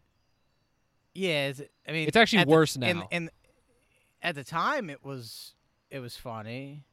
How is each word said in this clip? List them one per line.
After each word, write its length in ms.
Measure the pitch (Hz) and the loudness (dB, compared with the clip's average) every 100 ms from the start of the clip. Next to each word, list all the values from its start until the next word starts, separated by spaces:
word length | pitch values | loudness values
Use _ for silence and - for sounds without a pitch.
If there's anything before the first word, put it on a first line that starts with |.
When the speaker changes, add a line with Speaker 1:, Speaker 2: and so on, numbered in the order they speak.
| _ _ _ _ _ _ _ _ _ _ _ 170 | _ _ _ _ _ _ _ _ _ _ _ -6
Speaker 1:
Yeah, 320 | 185 151 139 | -2 0 0
it's, 140 | 135 143 _ - | -4 -14 _ -8
I 40 | |
mean, 120 | 156 151 | -4 2
Speaker 2:
It's 100 | 220 | 6
actually 220 | 226 214 | 6 6
Speaker 1:
at 80 | 156 | 8
the, 40 | |
Speaker 2:
worse 220 | 160 156 - | 8 6 2
Speaker 1:
and, 240 | 127 175 | -2 -2
Speaker 2:
now. 80 | - | -4
Speaker 1:
and 180 | 175 165 _ _ _ _ _ _ _ _ _ | -6 -6 _ _ _ _ _ _ _ _ _
at 140 | 170 147 | -6 -6
the 80 | |
time, 460 | 131 165 202 294 185 | -6 -2 -2 -2 -6
it 140 | 139 139 | -12 -12
was, 480 | 135 110 - - _ _ _ _ | -12 -12 -16 -18 _ _ _ _
it 100 | 139 | -14
was 160 | 120 - | -14 -14
funny. 680 | 131 110 107 123 139 147 - | -12 -12 -10 -12 -12 -16 -20